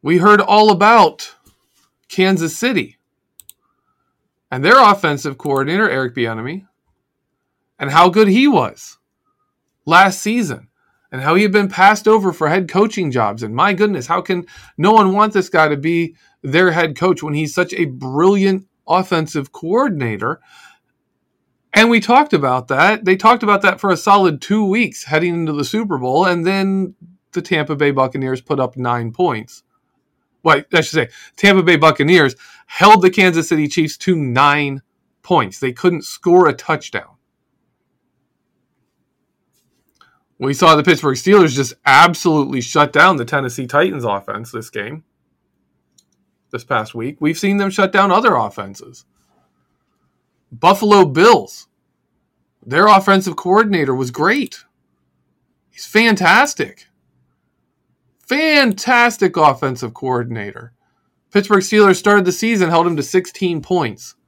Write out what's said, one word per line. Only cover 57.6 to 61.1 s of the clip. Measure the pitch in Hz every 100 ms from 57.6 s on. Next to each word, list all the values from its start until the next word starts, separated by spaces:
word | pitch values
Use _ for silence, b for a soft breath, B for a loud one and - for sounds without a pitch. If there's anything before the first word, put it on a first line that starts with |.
| _ _ _ _ _ _
Fantastic | _ 277 320 294 262 190 - 247 240 226 185 180
offensive | 151 123 139 123 120
coordinator. | - 131 127 120 117 101 - 117 _ _ _ _